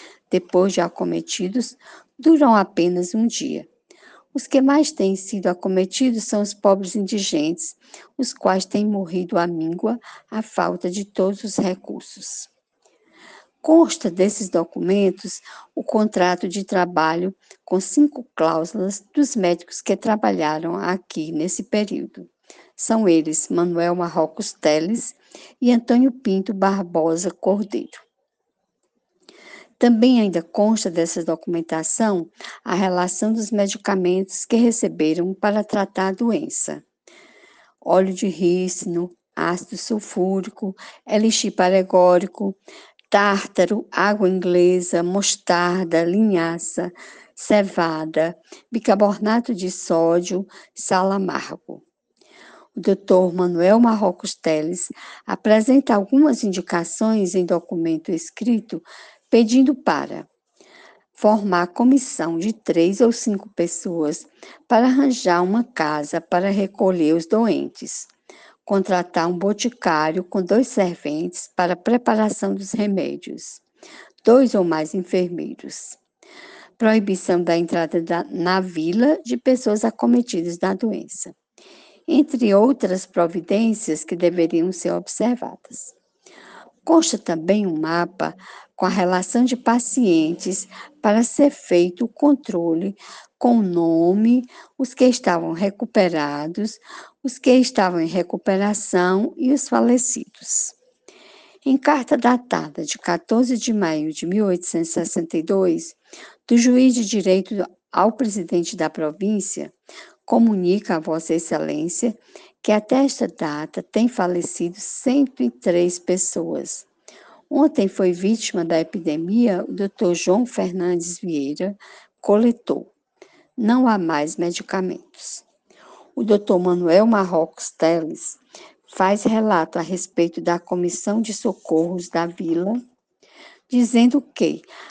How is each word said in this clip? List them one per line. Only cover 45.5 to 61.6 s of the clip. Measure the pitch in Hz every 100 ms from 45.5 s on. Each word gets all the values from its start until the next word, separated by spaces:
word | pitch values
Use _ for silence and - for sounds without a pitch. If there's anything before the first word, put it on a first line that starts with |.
| 175 175 180 170 165
linhaça, | 170 196 220 185 165 170 - - 180 - - - -
cevada, | - - 208 196 185 165 156 160 160 165 170 _ - _
bicarbonato | 233 - 202 208 202 214 233 233
de | 202 185
sódio, | 185 - 165 165 170 180 190 196 - -
sal | - - 190 190
amargo. | 196 185 139 - - - - _ _ _ _ _ - - - _
O | -
doutor | 202 196 - 185 185
Manuel | 180 180 175 180 226
Marrocos | 240 220 202 180 196
Teles | - 165 156 156 180 - - - - -
apresenta | - 220 220 220 269 269
algumas | 214 196 269 302 240
indicações | 208 185 - 175 170 - 220 220 185
em | 185
documento | 175 170 - 175 165 160 185
escrito | 165 - - 226 226 214 160 - - - _ _
pedindo | 226 220 247 269
para | 269 - 147 - - - _ _ _ _ - - _ _
formar | _ 208 214 202 175